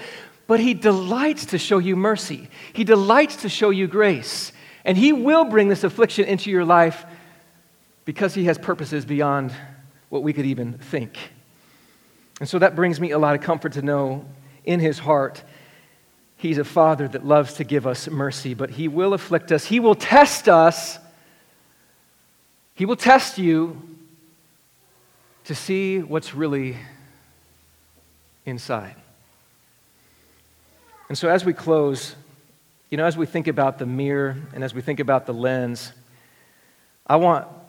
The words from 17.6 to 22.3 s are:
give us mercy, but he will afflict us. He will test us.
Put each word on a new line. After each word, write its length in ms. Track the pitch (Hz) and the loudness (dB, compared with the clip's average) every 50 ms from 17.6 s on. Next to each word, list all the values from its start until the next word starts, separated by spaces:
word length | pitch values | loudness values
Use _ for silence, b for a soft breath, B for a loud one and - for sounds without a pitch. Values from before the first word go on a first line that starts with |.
| 151 | -6
give 220 | 110 143 - 110 | -4 -2 -2 -2
us 220 | 131 123 - - 151 | -2 -4 -6 -8 -8
mercy, 440 | 160 139 139 139 135 - - 131 | -6 -4 -4 -6 -6 -8 -10 -10
but 160 | 123 110 131 131 | -8 -6 -8 -8
he 200 | 123 127 160 156 | -6 -6 -6 -4
will 260 | 143 170 185 196 196 | -2 0 0 0 0
afflict 380 | 185 - - 175 160 - - | -2 -2 -2 -2 -2 0 0
us. 120 | 165 147 - | 0 0 0
He 140 | - 214 247 | 0 0 4
will 160 | 233 226 208 | 4 4 4
test 540 | - - - 226 277 294 - - - - - | 4 2 6 8 8 8 6 4 2 4 6
us. 500 | 170 165 160 170 165 - - - - - - b b b b b b b b b b b b b b b b b b b b _ _ _ _ _ | 6 8 8 6 4 0 -4 -12 -14 -16 -20 b b b b b b b b b b b b b b b b b b b b _ _ _ _ _